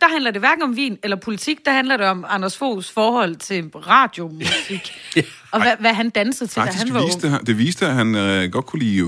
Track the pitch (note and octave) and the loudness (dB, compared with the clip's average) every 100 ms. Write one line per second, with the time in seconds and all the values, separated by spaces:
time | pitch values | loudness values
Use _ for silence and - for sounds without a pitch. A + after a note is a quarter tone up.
0 | E4+ D#4+ B3 G3 B3+ D#4+ C#4+ A#3 C#4 G3+ | 2 4 -2 0 2 2 0 0 -2 -4
1 | G#3 G3 - G3+ - D4+ C#4+ C4+ C4 C4 | -4 -4 -4 -6 -4 -2 0 0 2 2
2 | G3 F#3 F3 G3 F#3+ - C4+ G3+ F#3 - | 2 0 -4 -2 -2 -2 -4 -4 -4 0
3 | A3 A#3+ F#3 E3 - F#3+ D#3+ D3+ E3 A#3+ | 2 4 0 -2 -6 -6 -6 -12 4 6
4 | B3 - E3+ D#3 E3+ D#4 D4 F#3+ - - | 6 -2 -10 -6 -2 -2 -2 -8 -10 -16
5 | - E3 - - - G#3+ G#3+ G#3+ A3+ A3 | -2 -2 -2 -10 -4 0 2 2 0 0
6 | A#3 G#3+ G#3 C4+ A#3 - G#3+ F#3 A#3 B3 | -2 0 -2 -2 -6 -2 -2 -2 -2 0
7 | - F3+ D#3+ C#3+ B2 A2 C3+ F3 F3 C3 | 0 0 0 0 0 2 0 0 0 2
8 | A2+ G#2+ G2 G2 F#2 A#2+ C3 D#3+ A#2+ F#2+ | 2 2 2 2 0 -4 -4 -2 0 2